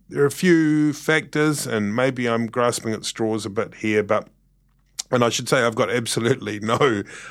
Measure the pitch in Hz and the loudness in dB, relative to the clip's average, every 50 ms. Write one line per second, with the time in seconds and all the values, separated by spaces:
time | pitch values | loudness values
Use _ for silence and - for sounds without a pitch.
0 | _ - - 143 143 143 - - 185 180 170 160 160 151 151 151 151 151 143 - | _ -6 -2 0 0 0 0 0 2 4 4 4 4 4 2 2 2 0 0 -2
1 | - - 160 156 151 143 - 151 151 156 151 139 - 127 117 110 104 101 104 123 | 0 0 0 0 0 -2 0 0 2 2 0 0 -2 -2 -2 -2 -2 0 0 0
2 | 127 135 131 127 123 117 113 113 117 110 - 127 120 120 113 - - 113 110 98 | 0 0 0 -2 -2 0 0 0 -2 -2 0 0 2 2 0 -2 -4 -4 -6 -4
3 | - - - - 113 110 110 110 104 107 95 92 87 80 - - - 110 107 107 | -6 -6 -4 -2 -2 -2 -2 -2 -4 -6 -4 -4 -6 -6 -6 -6 -2 0 0 2
4 | 101 95 110 104 90 - _ _ _ _ _ _ _ _ _ _ _ _ _ - | 2 2 0 0 -2 -6 _ _ _ _ _ _ _ _ _ _ _ _ _ -14
5 | - - - 123 120 117 - - 127 - 156 135 117 117 110 110 120 95 110 123 | -6 -2 2 2 2 2 0 -2 -2 0 2 2 2 2 2 0 0 0 0 -2
6 | 117 117 - 117 113 120 135 127 104 101 107 104 104 107 117 123 147 135 113 101 | -2 -2 -2 0 2 2 0 0 -2 -8 -8 -6 -2 0 2 2 2 2 2 0
7 | 98 - - - - - | -4 -8 -12 -18 -18 -18